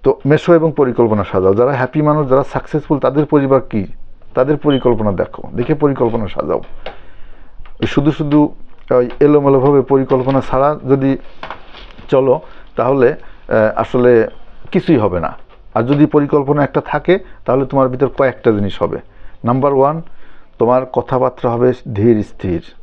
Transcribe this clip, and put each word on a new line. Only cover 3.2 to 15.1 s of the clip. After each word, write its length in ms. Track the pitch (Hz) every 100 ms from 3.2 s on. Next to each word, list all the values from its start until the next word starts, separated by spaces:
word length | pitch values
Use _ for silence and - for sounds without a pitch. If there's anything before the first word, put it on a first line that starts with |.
| 151
পরিবার 280 | 151 135 135 -
কি, 120 | 110 90 - - - - -
তাদের 200 | 131 151 151
পরিকল্পনা 460 | 135 123 110 107 90
দেখো, 220 | 85 - - -
দেখে 160 | 120 147
পরিকল্পনা 420 | 147 135 120 113 104
সাজাও। 280 | - 78 78 - - - - - - - - - - - -
ওই 60 | 110
শুধু 180 | - 143 139
শুধু 200 | 151 151 147 - - - - 127
ওই 60 | 123 - 147
এলোমেলোভাবে 560 | 147 139 135 135 143 127
পরিকল্পনা 460 | 139 131 131 127 135 -
ছাড়া 200 | 131 143 151 127
যদি 200 | 135 135 135 - - - - - - - - -
চলো, 240 | 139 131 147 - - - -
তাহলে, 300 | 117 139 127
আহ, 580 | 156 - - - 110 110 -
আসলে 280 | 110 131 123 120 - - - - -
কিছুই 260 | 185 - 143
হবে 160 | 104